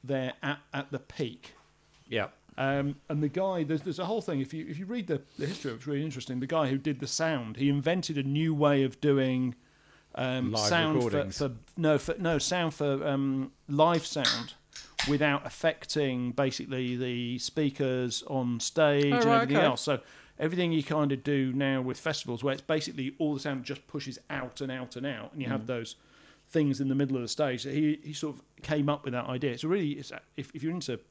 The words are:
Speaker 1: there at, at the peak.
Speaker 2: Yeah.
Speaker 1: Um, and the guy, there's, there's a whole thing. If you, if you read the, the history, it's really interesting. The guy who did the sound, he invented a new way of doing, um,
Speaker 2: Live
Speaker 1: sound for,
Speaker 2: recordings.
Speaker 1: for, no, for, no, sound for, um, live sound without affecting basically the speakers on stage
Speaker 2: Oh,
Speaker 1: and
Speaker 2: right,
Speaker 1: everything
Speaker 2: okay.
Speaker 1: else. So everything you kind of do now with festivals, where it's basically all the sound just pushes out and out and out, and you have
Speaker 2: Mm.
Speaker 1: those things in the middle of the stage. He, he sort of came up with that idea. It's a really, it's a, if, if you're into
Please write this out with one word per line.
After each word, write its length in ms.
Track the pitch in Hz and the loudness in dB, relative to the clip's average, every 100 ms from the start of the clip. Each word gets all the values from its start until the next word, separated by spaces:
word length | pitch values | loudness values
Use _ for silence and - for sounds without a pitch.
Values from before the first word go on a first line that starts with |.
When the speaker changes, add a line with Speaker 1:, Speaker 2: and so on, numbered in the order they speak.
Speaker 1:
there 300 | 127 135 127 - | -2 -2 -2 -4
at, 160 | 139 143 _ | -6 -6 _
at 180 | - 135 | -8 -6
the 80 | 139 | -10
peak. 540 | - - 127 - - - _ _ _ _ - | -10 -6 -6 -6 -20 -20 _ _ _ _ -4
Speaker 2:
Yeah. 180 | 113 98 - _ - | -2 -2 -8 _ -2
Speaker 1:
Um, 380 | 135 139 143 143 - | 0 0 -2 -4 -4
and 140 | 156 | 0
the 80 | 147 | 0
guy, 340 | 180 190 185 | 0 -2 0
there's, 200 | 147 160 | 0 -2
there's 160 | 170 160 | -2 -4
a 60 | |
whole 160 | 180 220 | -2 -2
thing. 200 | - 143 | -2 -2
If 100 | 135 | -2
you, 120 | 156 - | -6 -8
if 120 | 156 | -8
you 60 | 190 | -6
read 180 | 247 175 | -6 -2
the, 140 | 147 - - | -4 -4 -6
the 80 | |
history, 260 | 143 196 139 | -6 -4 -6
it's 140 | 113 | -6
really 180 | 143 143 | -4 -4
interesting. 360 | 156 135 - 127 | -4 -6 -6 -6
The 80 | 135 | 0
guy 200 | 165 139 | 0 2
who 100 | 135 | 0
did 200 | 151 131 | -2 -4
the 60 | 135 | -4
sound, 480 | - 160 143 113 110 | -2 0 0 -4 0
he 120 | 139 | 2
invented 480 | 143 147 185 165 143 | 4 2 0 0 -2
a 60 | |
new 280 | 135 143 160 | 0 2 2
way 280 | 147 147 143 | 4 4 6
of 160 | 135 - | 2 2
doing, 540 | 147 139 131 127 127 120 _ _ _ - _ | 4 4 4 2 0 -4 _ _ _ -20 _
um, 360 | - 127 127 127 | -4 -2 0 0
Speaker 2:
Live 140 | 107 104 | 2 2
Speaker 1:
sound 320 | 170 156 151 | 4 4 2
for, 60 | 120 | 2
Speaker 2:
recordings. 280 | 120 98 - | 0 -2 -2
Speaker 1:
for, 140 | 143 113 - - | -4 -4 -12 0
no, 200 | 156 147 | 4 4
for, 160 | - 165 | 2 -2
no, 220 | 170 156 | 2 2
sound 340 | - 180 165 | 2 0 0
for, 320 | - 147 139 147 | 0 0 2 0
um, 440 | 139 139 135 131 _ - | 0 2 0 -4 _ -2
live 360 | 143 160 170 - | 4 6 6 0
sound 480 | 156 131 113 117 - _ - - - 135 | 0 2 0 -6 -14 _ -18 -10 -4 0
without 380 | 143 151 143 | 4 4 2
affecting 840 | - - 165 - - 156 139 123 123 | -2 0 0 0 -4 0 2 0 0
basically 640 | 123 135 - - 131 123 | 2 0 0 -6 -4 -2
the 420 | 123 127 123 120 123 | -2 -2 -2 -4 -4
speakers 840 | - - 147 139 135 127 123 117 | -4 0 0 2 0 2 0 -4
on 340 | - 135 123 117 | -4 -2 0 -2
stage 460 | - - 151 143 143 | -2 4 4 6 4
Speaker 2:
Oh, 40 | 139 | 4
Speaker 1:
and 80 | |
Speaker 2:
right, 100 | 233 - | 6 6
Speaker 1:
everything 140 | 175 165 | 4 4
Speaker 2:
okay. 80 | 156 | 4
Speaker 1:
else. 140 | 120 | 2
So 180 | - 135 - - - - | 0 -2 -4 -20 -20 -4
everything 320 | 156 180 175 | -2 2 2
you 100 | 160 | 2
kind 300 | 139 156 143 | 0 0 2
of 120 | 135 | 0
do 300 | - 139 131 | 0 2 2
now 280 | 131 139 135 | 2 0 0
with 180 | 127 127 | -2 -4
festivals, 440 | 160 147 - 117 | -4 -4 -6 -2
where 100 | 135 | -2
it's 80 | 135 | -2
basically 500 | - 156 151 143 131 - | -2 -2 -2 -6 -6 -2
all 160 | 151 | -2
the 40 | 139 | 0
sound 260 | 147 135 | -2 -4
just 200 | 123 135 | -6 -10
pushes 320 | - 147 135 117 _ | -8 -8 -8 -12 _
out 300 | 139 127 - | -8 -8 -8
and 100 | 131 | -8
out 240 | 127 123 | -6 -8
and 100 | 123 | -8
out, 260 | 139 117 110 | -6 -6 -10
and 80 | 151 | -8
you 40 | 123 | -4
have 120 | 123 | -4
Speaker 2:
Mm. 60 | 113 | -2
Speaker 1:
those 280 | 120 113 - _ - - - _ | -4 -6 -14 _ -20 -20 -20 _
things 320 | 160 147 135 | 2 2 2
in 60 | 135 | 2
the 80 | |
middle 220 | 135 139 135 | 2 2 0
of 40 | |
the 60 | 117 | -2
stage. 360 | - 147 127 | 0 0 0
He, 340 | 131 143 156 151 | -2 2 2 0
he 100 | 151 | -6
sort 220 | 147 156 131 | -6 -6 -6
of 40 | _ - | _ -14
came 260 | - 151 143 | -2 0 2
up 140 | 143 | 0
with 80 | 139 | -2
that 120 | 123 117 | -4 -4
idea. 240 | 127 139 | -2 -2
It's 120 | 123 | -2
a 40 | 156 | 0
really, 240 | 196 151 | 0 0
it's 180 | 143 135 | -4 -10
a, 120 | - _ - | -14 _ -12
if, 120 | 135 | -12
if 80 | 151 | -6
you're 80 | 156 | -4
into 260 | 175 139 117 _ | -4 -4 -8 _